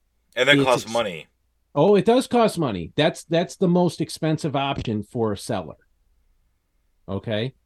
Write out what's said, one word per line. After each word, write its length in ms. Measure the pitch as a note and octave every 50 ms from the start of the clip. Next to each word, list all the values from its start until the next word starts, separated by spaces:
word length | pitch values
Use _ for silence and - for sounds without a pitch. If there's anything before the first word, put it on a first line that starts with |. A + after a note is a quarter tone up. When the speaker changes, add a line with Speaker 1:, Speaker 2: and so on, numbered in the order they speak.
| _ _ _ _ _ _ -
Speaker 1:
And 100 | A#2+ C3
that 80 | C#3 C#3+
Speaker 2:
it's 80 | C#3+ C3+
Speaker 1:
costs 220 | C3 B2 A2+ G#2
Speaker 2:
ex- 80 | A2 A2+
Speaker 1:
money. 340 | A#2 A2 G2 E2+ D#2 - _ _ _ _ _ _ _ _ _ -
Speaker 2:
Oh, 200 | C#3+ D#3 G3+ G#3
it 100 | F#3+ -
does 220 | A3+ A#3 C4+ -
cost 300 | - B3 A#3+ A3+ - - E3+
money. 340 | D3+ B2 G2 F2+ D#2+ - -
That's, 280 | D3 D3 F3 - - -
that's 320 | - E3 E3 F3 F3 -
the 120 | - F#3+
most 320 | F3 F3 F3+ F3+ E3 - -
expensive 560 | D#3 - - - E3 D#3 D#3 D3 - D3 A#2+
option 460 | C3+ C#3 C#3 C#3 - - B2 G#2+ G#2+ G2+
for 300 | - - A#2+ A2+ G#2+ G2+
a 40 |
seller. 380 | - - - A2+ F#2+ E2+ D2 - _ _ _ _ _ _ _ _ _ _ _ _ _ _ _ _ _ _ _ _ _ _ _ _ _ _ -
Okay. 460 | G2 G2 - A#2 G#2+ G#2 A#2+ C#3 - _ _